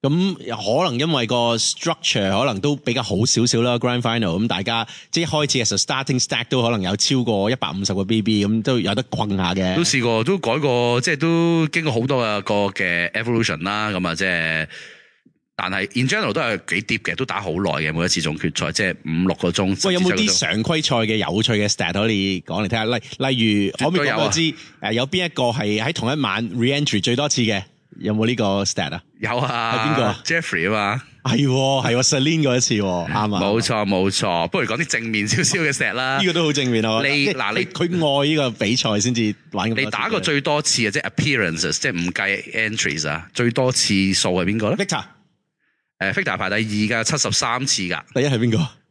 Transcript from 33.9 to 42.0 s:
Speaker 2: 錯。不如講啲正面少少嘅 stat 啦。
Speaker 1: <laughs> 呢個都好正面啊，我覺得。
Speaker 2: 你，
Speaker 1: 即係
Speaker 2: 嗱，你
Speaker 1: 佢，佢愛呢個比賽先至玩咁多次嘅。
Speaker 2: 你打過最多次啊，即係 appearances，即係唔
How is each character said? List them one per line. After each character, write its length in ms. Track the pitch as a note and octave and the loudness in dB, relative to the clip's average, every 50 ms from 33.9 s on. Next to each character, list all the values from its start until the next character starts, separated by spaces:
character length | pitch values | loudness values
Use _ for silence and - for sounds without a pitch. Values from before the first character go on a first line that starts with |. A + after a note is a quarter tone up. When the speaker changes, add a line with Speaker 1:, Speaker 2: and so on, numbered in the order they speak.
| G2+ F2+ F#2+ G2 | 2 2 2 2
Speaker 2:
錯。 380 | F#2+ - - G2+ F2 E2+ E2 - | 2 0 0 0 2 0 0 0
不 120 | - F#3+ | 0 0
如 60 | C3 | 0
講 120 | - A2 A#2+ | 0 -2 -4
啲 80 | E3 | -2
正 160 | - - A#2 | -2 -2 -4
面 260 | A2+ A2+ A2 G#2+ G#2 G#2+ | -2 -2 -2 -2 0 0
少 140 | - - | 0 2
少 160 | F3+ - - F#3 | 2 2 0 2
嘅 100 | E3 D3 | 0 0
stat 220 | C#3 - C#3 G#2+ | 0 0 -2 -2
啦。 240 | F#2+ A#2+ C3 C3 C3+ | 0 -2 -2 0 0
Speaker 1:
<laughs> 40 | C#3 | 0
呢 40 | D3+ | 0
個 80 | F3+ | 2
都 120 | E3 E3+ E3 | 2 2 2
好 80 | D3+ | 2
正 140 | D3 C#3+ C3+ B2+ | 2 2 0 2
面 140 | A#2+ A2+ A2 | 2 2 2
啊， 60 | A2+ | 2
我 100 | A2 A2+ | 2 2
覺 60 | A#2 C#3 | 2 2
得。 40 | C#3+ | 2
Speaker 2:
你， 100 | D3 C#3 | 2 2
Speaker 1:
即 60 | C#3 | 2
係 40 | G3 | 0
Speaker 2:
嗱， 220 | C3 A2+ G2+ A2 A#2+ | 0 -2 -2 0 -2
你 60 | A#2 | -2
Speaker 1:
佢， 220 | - - - F3+ E3+ F3+ F3 | -4 -2 -2 -2 0 0 2
佢 220 | D#3+ D3 C#3 C#3+ | 2 2 2 2
愛 40 | C#3+ D3 | 2 2
呢 80 | D#3+ | 2
個 140 | D3+ C#3 B2+ | 2 0 0
比 240 | A2 - A#2 G2+ A#2+ | 0 0 0 0 2
賽 240 | A#2+ - A2+ G#2 G#2 | 2 2 2 2 2
先 140 | A2+ B2+ B2 | 2 2 2
至 200 | A#2 A2+ G#2+ G2+ _ _ - | 2 2 0 0 _ _ -8
玩 180 | - G2+ G2 A2 | -4 -2 -2 0
咁 40 | A2+ | 0
多 20 | |
次 60 | A#2+ | -2
嘅。 20 | C#3 | -2
Speaker 2:
你 60 | - | -2
打 180 | - G#2 B2 A3 | -2 -4 -2 -2
過 120 | A3+ F3+ | -2 -2
最 200 | F#3 - D3 C#3 | 0 0 -2 0
多 220 | C#3 E3 D3 D3 | 0 0 -2 0
次 240 | D3+ - - - A#2 | 0 0 0 0 0
啊， 40 | G#2 | 0
即 80 | G2 D3 | 0 -2
係 40 | - E3+ | -4 -4
appearances， 680 | - - - D#3 C#3 B2 G2+ E2+ E2 D#2+ - D#2+ - - | -4 -2 0 0 2 2 0 0 0 -2 -2 -2 -2 -2
即 100 | - - | -2 -2
係 40 | |
唔 180 | F2+ E2+ | -2 0